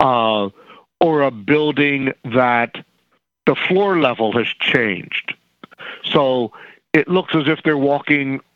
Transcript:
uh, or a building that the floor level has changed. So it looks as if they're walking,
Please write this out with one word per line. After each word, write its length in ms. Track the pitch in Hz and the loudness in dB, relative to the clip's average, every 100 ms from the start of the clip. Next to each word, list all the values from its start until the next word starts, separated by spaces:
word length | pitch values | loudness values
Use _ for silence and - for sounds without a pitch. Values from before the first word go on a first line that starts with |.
uh, 480 | 131 120 113 107 98 - - - _ - | 0 2 2 0 -2 -8 -20 -20 _ -2
or 220 | 165 151 | 0 2
a 100 | 139 | 0
building 800 | 117 101 151 151 143 143 139 135 - 123 | -2 0 0 2 0 0 0 -4 -6 -4
that 500 | 123 123 120 117 - - _ _ _ _ _ - | 0 2 2 -2 -6 -20 _ _ _ _ _ -2
the 100 | 139 | 0
floor 440 | - 185 202 175 | 0 0 2 2
level 340 | 135 113 110 | 0 0 0
has 140 | 117 107 - | 0 -2 -4
changed. 720 | - 135 110 90 - - - - _ _ - - - - | 0 0 0 -4 -6 -10 -10 -14 _ _ -20 -20 -18 -12
So 480 | - 156 135 127 113 - - - _ | -2 0 2 0 -2 -8 -20 -20 _
it 160 | 156 147 | 0 2
looks 260 | 185 - 160 | 0 0 0
as 120 | 139 | 0
if 160 | 156 | 0
they're 140 | 160 147 | 0 0
walking, 640 | 139 143 - 147 135 135 _ | 0 0 0 -2 -2 -6 _